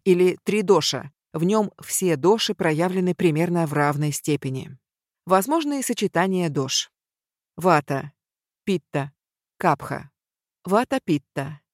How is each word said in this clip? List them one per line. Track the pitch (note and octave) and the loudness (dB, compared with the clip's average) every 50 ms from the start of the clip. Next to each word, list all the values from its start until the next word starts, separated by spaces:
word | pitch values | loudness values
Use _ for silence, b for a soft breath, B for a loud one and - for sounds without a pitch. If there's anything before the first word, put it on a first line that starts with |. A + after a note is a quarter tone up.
| _ | _
или | G3 F3+ F3 F3+ F#3 E3+ - _ | 4 4 6 4 2 2 0 _
тридоша, | - G3 G#3+ G3+ F#3 G3 D#3+ D3 - - B2+ - C#3 - _ _ _ | -2 0 2 4 4 4 4 4 0 -4 -6 -8 -12 -18 _ _ _
в | - D#3+ E3 | -4 -2 0
нем | F#3 G#3+ A3 G#3 - - - | 2 2 0 0 -2 -6 -14
все | - - - - F#3+ F3+ D#3+ | -10 -8 -4 -2 0 0 0
доши | C3 C#3 F3+ A3 A3 - - G3+ | 2 4 4 4 4 0 -2 -2
проявлены | - F3+ E3 D#3 D3+ F3 F3+ F3+ F#3+ F3+ F3+ E3+ | 0 0 0 2 2 0 0 0 0 0 0 0
примерно | - - E3+ D3 D#3 E3+ F3 F3 F3 E3 | 2 2 2 2 2 0 0 0 0 -2
в | D3 | 0
равной | D3 D3 C#3+ D3 C#3+ C#3+ D3+ D3 | 0 0 0 2 0 0 -2 -2
степени. | C#3+ - - - D3 C#3 - C3+ C3 C3 - - C3+ - _ _ _ _ _ _ _ _ _ | -4 -4 -2 -2 -2 -2 -2 -6 -8 -8 -10 -12 -18 -20 _ _ _ _ _ _ _ _ _
Возможные | E3+ F#3 F#3+ G3 B3+ D4+ E4+ D4+ D4 C#4+ C#4 | 2 2 2 2 0 -2 -2 -2 -2 -4 -4
сочетания | B3+ - A#3+ - G#3 F3+ - E3+ F#3 F#3+ F#3+ F3+ F3 E3 | -4 -4 -4 -2 -4 -2 0 0 0 0 0 0 -2 -2
дош. | C3+ D3 C3 C3 - - - - _ _ _ _ _ _ _ _ _ _ _ _ _ | -2 -4 -4 -2 -4 -4 -6 -8 _ _ _ _ _ _ _ _ _ _ _ _ _
Вата, | - D#3+ F#3 E3+ D3 - - C#3+ C3+ C#3+ C#3+ - _ _ _ _ _ _ _ _ _ _ | -2 2 2 2 2 2 -2 -6 -6 -8 -10 -16 _ _ _ _ _ _ _ _ _ _
питта, | - F#3+ E3 - _ - D3 C3+ C#3+ - _ _ _ _ _ _ _ _ | -2 -2 -2 -4 _ -6 -6 -6 -6 -12 _ _ _ _ _ _ _ _
капха. | - - F3 F3 - - - C#3 C3+ - - _ _ _ _ _ _ _ _ _ _ - | -2 0 0 0 0 -2 -8 -10 -10 -10 -16 _ _ _ _ _ _ _ _ _ _ -4
Вата, | F3+ G3 A3 B3+ - C#4 C4 - | 0 0 0 0 0 -4 -4 0
питта, | - D#3 D3 - _ _ D3 C3+ D3 D#3 - _ _ | 0 -2 -2 -2 _ _ -10 -10 -10 -12 -16 _ _